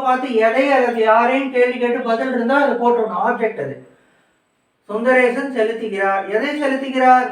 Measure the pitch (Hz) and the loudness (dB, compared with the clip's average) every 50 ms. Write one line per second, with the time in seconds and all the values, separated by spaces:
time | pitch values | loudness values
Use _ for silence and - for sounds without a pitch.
0 | 262 254 254 254 285 262 233 220 220 226 233 269 285 285 277 254 240 240 240 226 | 0 0 0 0 -2 -2 0 2 2 2 2 2 2 2 2 2 2 0 0 0
1 | 220 220 214 233 240 240 262 277 269 254 247 247 247 247 240 233 240 240 247 254 | 2 4 4 4 4 2 0 0 -2 -2 0 0 0 0 0 -2 -2 -2 -2 -2
2 | - 226 226 262 262 262 233 233 233 247 277 285 277 247 233 233 240 240 240 233 | -2 -2 -2 -2 -2 -4 -4 -2 0 0 2 2 2 2 0 0 0 2 2 0
3 | 220 - - 262 226 233 240 202 - - - 156 135 135 131 - - - _ _ | 0 -2 -4 -2 -2 -2 -2 -2 -2 -4 -4 -6 -10 -10 -10 -14 -18 -20 _ _
4 | _ _ _ _ _ _ _ _ _ _ _ _ _ _ _ _ _ - 202 226 | _ _ _ _ _ _ _ _ _ _ _ _ _ _ _ _ _ -8 -6 -2
5 | 233 254 254 254 254 233 - 277 277 277 254 233 220 226 226 220 226 202 196 196 | 2 2 4 4 4 2 2 -2 -4 -4 -2 -2 -2 -2 -2 -6 -8 -6 -4 -2
6 | 196 196 196 196 190 190 208 233 262 294 294 294 285 269 262 269 269 269 254 262 | -2 -2 -2 -2 -2 -2 -4 -2 -2 -4 -4 -2 -2 -2 -2 -4 -4 -4 -2 2
7 | 254 254 254 247 - - | 4 4 4 4 2 -2